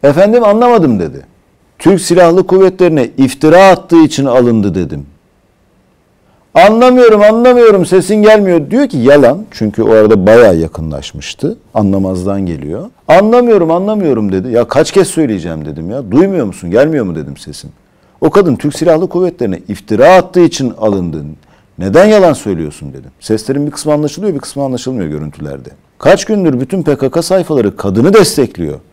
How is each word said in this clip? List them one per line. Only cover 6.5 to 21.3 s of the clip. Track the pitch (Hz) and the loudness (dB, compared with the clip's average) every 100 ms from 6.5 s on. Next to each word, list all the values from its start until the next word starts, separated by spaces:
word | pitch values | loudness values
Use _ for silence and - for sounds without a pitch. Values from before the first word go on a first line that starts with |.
"Anlamıyorum, | - 185 220 254 254 240 214 | 2 4 4 2 4 4 6
anlamıyorum, | 208 220 247 247 233 202 175 | 4 4 2 4 4 4 2
sesin | 190 180 214 | 0 0 2
gelmiyor." | 208 214 196 170 139 | 4 4 2 0 0
Diyor | 233 285 | -2 -2
ki, | 147 | 0
"Yalan." | 120 147 127 151 220 | 2 4 4 0 -6
Çünkü | - 107 101 | -6 -6 -2
o | 110 | 2
arada | 110 107 107 92 | 4 4 4 4
bayağı | 113 117 85 | 6 6 4
yakınlaşmıştı. | 80 - 80 73 69 73 71 - 147 226 _ | -2 -6 -10 -10 -12 -16 -18 -10 -8 -10 _
Anlamazdan | 113 104 98 95 92 92 98 95 | -4 -2 -2 -4 -6 -6 -6 -6
geliyor. | 80 71 90 196 _ - | -8 -10 -12 -14 _ 0
"Anlamıyorum, | 165 208 240 247 214 165 | 2 4 2 2 2 2
anlamıyorum." | 165 196 220 175 120 104 | -2 -2 -4 -2 -2 -2
dedi. | 95 120 | -4 -2
"Ya | 117 117 | -2 0
kaç | 135 156 | 0 0
kez | 196 175 | 0 -2
söyleyeceğim?" | - 147 104 82 80 76 | -2 -4 -4 -6 -10 -10
dedim | 73 85 | -12 -10
ya. | 120 120 | -10 -4
"Duymuyor | 113 190 185 113 | 2 2 0 -6
musun? | - 175 | -8 -4
Gelmiyor | 98 147 156 104 | 0 0 -2 -4
mu?" | 82 | -8
dedim | 71 69 | -10 -14
sesin. | - 71 73 _ _ _ _ _ | -18 -20 -20 _ _ _ _ _
O | 156 | -2
kadın | 190 180 120 | 0 0 -2
Türk | 147 135 | -4 -4
Silahlı | 160 160 180 | 0 0 0
Kuvvetleri'ne | 175 180 165 113 90 - | -4 -4 -4 -6 -6 -10
iftira | - - 208 143 | -14 -6 2 4
attığı | 185 185 180 170 | 4 2 0 0
için | - 131 - | 0 -8 -4
alındı. | 110 101 87 78 76 | -4 -2 -6 -8 -12